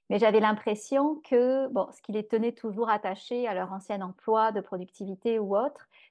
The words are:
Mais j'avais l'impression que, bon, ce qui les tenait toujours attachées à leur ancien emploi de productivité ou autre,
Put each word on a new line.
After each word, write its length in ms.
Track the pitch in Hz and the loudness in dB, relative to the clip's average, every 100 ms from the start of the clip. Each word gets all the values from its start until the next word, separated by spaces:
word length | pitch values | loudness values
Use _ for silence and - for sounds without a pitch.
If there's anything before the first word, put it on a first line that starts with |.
| - | -4
Mais 100 | 196 | 2
j'avais 200 | 220 214 | 4 6
l'impression 840 | 214 214 - 208 - 269 285 302 - | 4 2 -2 -4 -2 0 0 -2 0
que, 380 | 240 254 262 262 | 2 4 2 0
bon, 220 | 233 190 | -2 -4
ce 100 | - | -8
qui 120 | - | -8
les 120 | 214 214 | -6 -2
tenait 280 | 226 233 | -2 -2
toujours 340 | 233 220 202 226 | -4 -8 -4 -2
attachées 560 | 208 202 202 - 240 240 | 0 -2 -8 -6 -4 -2
à 80 | |
leur 200 | 185 185 | -4 -6
ancien 260 | 190 - 202 | -8 -8 -6
emploi 540 | 185 185 - 220 220 | -8 -8 0 2 2
de 80 | 214 | 0
productivité 760 | - 180 185 - 196 190 233 226 | -6 -8 -10 -12 -10 -6 -2 -2
ou 200 | 202 202 | 0 0
autre, 320 | 277 - - _ _ | 0 -4 -16 _ _